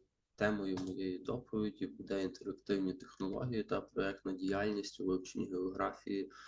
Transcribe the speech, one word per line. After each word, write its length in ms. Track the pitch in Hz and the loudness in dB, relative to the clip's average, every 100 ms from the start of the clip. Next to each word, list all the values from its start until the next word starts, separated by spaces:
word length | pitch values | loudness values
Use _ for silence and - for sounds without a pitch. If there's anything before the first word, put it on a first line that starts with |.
| _ _ _ - | _ _ _ 0
темою 420 | 104 104 95 92 | 2 4 2 0
моєї 420 | 92 95 95 90 | -2 -2 -2 -2
доповіді 680 | - 120 - 110 107 - 92 | -2 -4 -2 0 0 -2 -6
буде 360 | - - 98 | -4 -2 0
інтерактивні 680 | 95 - 101 95 - 98 95 | 0 -2 -6 -4 0 2 2
технології 680 | 90 - - 95 107 123 110 | -2 -8 -4 -2 -2 0 0
та 180 | - 101 | 0 -2
проєктна 520 | - - 98 98 95 | 0 0 0 0 -4
діяльність 680 | 92 95 98 107 104 101 - | 0 2 2 2 2 -2 -2
у 60 | 92 | 2
вивченні 440 | 92 - 110 98 | 2 0 -2 0
географії 840 | 90 92 95 98 - - 98 95 - | 0 0 2 0 0 -2 0 -2 -8